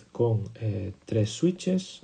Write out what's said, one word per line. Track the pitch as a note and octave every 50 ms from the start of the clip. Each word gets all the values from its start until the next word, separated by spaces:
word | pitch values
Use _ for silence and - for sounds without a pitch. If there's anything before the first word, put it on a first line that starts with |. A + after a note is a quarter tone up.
| - _
con, | - - A#2+ A#2 A2 G2+ F#2+ - -
eh, | - A2+ A2 G2+ G2+ F#2+ F#2+ - - _
tres | - G#2+ A2 G#2 G#2
switches, | - - D#3+ F3+ F3+ - - F#3 F#3 F#3 - - - -